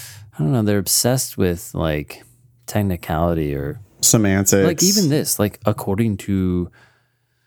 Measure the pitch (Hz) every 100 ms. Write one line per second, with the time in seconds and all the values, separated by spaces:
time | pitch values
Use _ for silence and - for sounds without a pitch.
0 | - - - - 151 127 104 101 90 -
1 | 120 131 - - 92 85 - 90 80 76
2 | 73 - - _ _ _ - 110 98 85
3 | - 80 85 82 73 69 71 76 - _
4 | - 120 104 95 95 98 98 156 180 208
5 | 160 147 - - 107 - - 107 - 98
6 | 117 98 - 98 92 90 87 - - _
7 | _ _ _ _